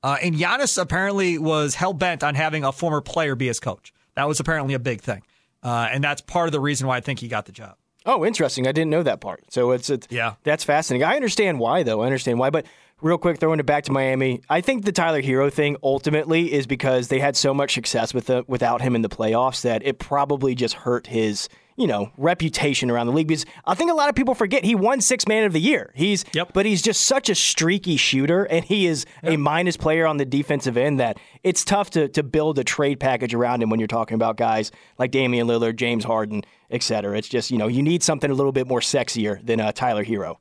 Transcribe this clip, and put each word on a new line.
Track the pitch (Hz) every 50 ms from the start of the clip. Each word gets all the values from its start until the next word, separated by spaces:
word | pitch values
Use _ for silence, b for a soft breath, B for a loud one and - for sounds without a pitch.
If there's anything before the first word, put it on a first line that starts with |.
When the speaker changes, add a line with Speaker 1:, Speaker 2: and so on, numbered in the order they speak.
| -
Speaker 1:
Uh, | 135 139 143 -
and | 180 165
Giannis | 151 170 175 214 262 285 233 - 196
apparently | 180 143 156 180 190 196 202 196 190 180 170
was | 156 156 156 156 156 151 143 123
hell-bent | - 180 185 196 147 185 180 170 147 -
on | 147 147
having | 135 156 156 156 156 143
a | 135
former | 135 - - 165 151 147
player | 139 - - 170 160 147 135
be | 120 131 123
his | 117 -
coach. | - 127 110 - _ - _ _ _ _ _
That | - 135 151
was | 156 -
apparently | 135 160 165 156 143 135 139
a | 131
big | 120 135 120 101
thing. | - - 107 98 - _ _ _ _ _ _ _ -
Uh, | 123 120 117 117 113
and | 120 139 139
that's | 143 143 -
part | - - - 180 170
of | 165 147
the | 147
reason | 135 147 147 131 135
why | 135 127
I | 123
think | - - 135 -
he | -
got | 117 117 107 104
the | - 95
job. | - 110 101 - _ _ _ _ _ _ -
Speaker 2:
Oh, | 269 233 156
interesting. | 214 233 - 165 131 - 131 127 131
I | 143
didn't | 151 160 156
know | 151 165 170
that | 139 107 -
part. | - 101 87 - _ _ -
So | - 123 123 127
it's, | 123 120 -
it's | 143 123 - -
Speaker 1:
Yeah. | 120 123 113 113 104 _ _
Speaker 2:
that's | 147 151 160 -
fascinating. | - 147 151 160 - 131 123 143
I | 165 226
understand | 294 269 220 - - 214 190 165 131
why, | 117 113 135 180 165
though. | 120 110 107 113
I |
understand | 127 135 131 127 135 120 117
why. | 127 135
But | 147 160 - B B B B B B B -
real | 160 175 165
quick, | - 180 165 139
throwing | - 160 160 151
it | 143
back | 127 147 147 147
to | - 135
Miami, | 139 135 131 131 131 131 131 123 120 - _
I | 147 170
think | 175 - 269 247 196
the | 202 180
Tyler | - 170 165 160 147 131
Herro | 135 131 131 139 143 135
thing | - 147 147 143 131 -
ultimately | 139 135 131 - 156 147 151 156 160 160 165 170 165 139
is | 147 135 117
because | 139 123 - 135 131 127 123 -
they | 135 131
had | 123 143 135
so | - - 139 139
much | 139 139 135 -
success | 127 117 - - 117 113 113 -
with | 127 -
the, | - 127 127 120
without | - 131 123 131 117 120 120
him | 127 131 123
in | 117 113
the | 107
playoffs | - - 110 110 110 117 127 131 123 - -
that | 120 113 113 -
it | 139 127 -
probably | - - 139 143 143 139 143 139 131 135 127
just | 123 123 113 -
hurt | - - 123 123 120 - -
his, | 110 110 110 107 104 98 - - b b b b b
you | - 254 170
know, | 117 104 - 113 _
reputation | - 135 160 180 180 160 156 - - - 143 139 - - 123
around | 120 120 117 117
the | 123
league. | 156 160
Because | 156 160 147 - B B B B
I | - -
think | - 330 339
a | 339
lot | 311 285 285
of | 247
people | 254 269 240 254
forget | - 226 190 - 277 170
he | 196 240
won | 202 185 226 269 269
Sixth | - - 254 247 -
Man | 202 214 220 220
of | 208 170
the | 156
Year. | 160 214 302 - - - _
He's, | 135 208 208 208 190 - - -
Speaker 1:
Yep. | 147 175 - -
Speaker 2:
but | 190 202
he's | 220 208 175 -
just | 220 208 - -
such | - 269 269 - -
a | 196
streaky | - - - - - 160 165 190 202 - 180 165
shooter, | - - - - 135 135 143 170 185 196
and | - 160 165 165
he | - 190 208 190
is | 175 160 135 - B B B B
a | 165 160
Speaker 1:
Yep. | 151
Speaker 2:
minus | 143 147 151 165 180 180 165
player | - - 156 156 165 165
on | 160 151
the | 143 139
defensive | 127 127 139 143 - 147 139 - 135 117
end | 120 127 147 147 131
that | 123 117 104 B B B B B B
it's | 185 180 - -
tough | - 202 202 202 -
to, | - 170 151 135
to | - 156 147
build | 131 - 156 151 156 156 139
a | 123
trade | - - - 147 139 143 131
package | 139 135 127 120 127 117 117
around | 117 123 120 123 123 117
him | 110
when | 110 113
you're | 110 104
talking | - 117 113 - 117
about | 110 113 113 110
guys | 104 117 117 113 113 107 - B B B B B
like | B 127 127
Damian | 131 131 135 127 123 120 117 117
Lillard, | 120 117 117 113 113
James | 110 123 120 120 117 107
Harden, | 117 113 110 107 104 107 104 - b b b b b
et | - 123 -
cetera. | - 113 107 101 101 101
It's | 104 104 -
just, | - 123 110 -
you | 127 117
know, | 107 107
you | 117 131 143
need | 151 170 175 -
something | - 156 135 165 151
a | 135
little | 131 139 139 135
bit | 135 127
more | 127 131 120
sexier | - - - 139 120 - - 117 107 104 104 95 -
than, | 117 117 110
uh, | 107 107
Tyler | - - 127 123 113 104 104
Herro. | 107 113 104 92 80 82 _